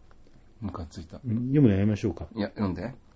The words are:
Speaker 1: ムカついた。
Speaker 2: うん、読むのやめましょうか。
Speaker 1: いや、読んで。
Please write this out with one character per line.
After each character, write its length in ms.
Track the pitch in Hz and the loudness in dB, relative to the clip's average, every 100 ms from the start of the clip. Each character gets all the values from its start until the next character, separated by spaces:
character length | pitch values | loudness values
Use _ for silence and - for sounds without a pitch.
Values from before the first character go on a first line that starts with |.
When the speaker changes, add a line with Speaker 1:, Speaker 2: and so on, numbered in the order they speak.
| - - - - - - | -20 -20 -20 -20 -20 -12
Speaker 1:
ム 100 | 101 | -12
カ 140 | - 80 | -10 -12
つ 160 | - | -14
い 40 | 80 | -16
た。 140 | - 127 | -12 -6
Speaker 2:
う 80 | |
ん、 140 | 110 123 | -4 2
読 140 | 143 | 6
む 80 | 131 | 6
の 40 | |
や 60 | 95 | 6
め 60 | 104 | 2
ま 100 | 104 | 0
し 100 | 107 | -2
ょ 40 | |
う 40 | |
か。 140 | - - 110 | -4 -8 -6
Speaker 1:
い 40 | |
や、 100 | 101 | -6
読 180 | - 101 | -4 -4
ん 40 | |
で。 200 | 87 90 - - | -4 -8 -12 -20